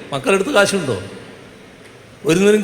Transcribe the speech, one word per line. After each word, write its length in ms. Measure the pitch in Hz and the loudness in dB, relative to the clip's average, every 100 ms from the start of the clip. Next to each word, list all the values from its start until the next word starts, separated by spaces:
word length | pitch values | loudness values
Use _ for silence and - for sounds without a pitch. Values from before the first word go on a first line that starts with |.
| - | -10
മക്കളെടുത്ത് 400 | 139 170 190 226 208 | -6 0 0 2 2
കാശുണ്ടോ? 400 | 196 196 135 95 - - - - - - - - - - - - 151 | 2 0 -4 -6 -8 -16 -20 -20 -20 -20 -20 -20 -20 -20 -20 -6 0
ഒരുന്നിനും 320 | 175 202 214 | 2 4 6